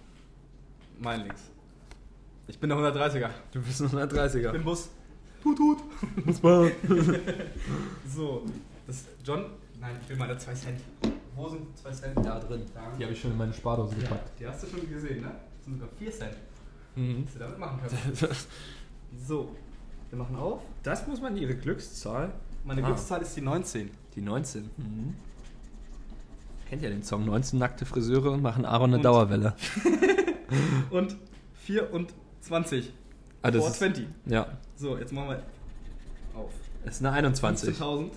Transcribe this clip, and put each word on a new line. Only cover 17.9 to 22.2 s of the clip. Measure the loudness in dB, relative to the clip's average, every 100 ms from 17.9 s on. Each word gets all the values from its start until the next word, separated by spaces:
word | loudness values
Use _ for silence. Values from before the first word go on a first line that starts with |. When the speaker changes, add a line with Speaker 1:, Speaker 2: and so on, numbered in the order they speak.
| -4 -4 0 0 -2 -8
Speaker 2:
<laughs> | -14 -14 -14 -16 -16 -14 -12 -4
Speaker 1:
So, | -4 -4 -10 -14 -16 -14 -14 -10
wir | -8
machen | -6 -4
auf. | -4 -4 -8 -8
Speaker 2:
Das | -4 -4 -4
muss | -4
man, | -4 -2
ihre | -2 -2
Glückszahl? | -2 -4 -6 -10 -6 -4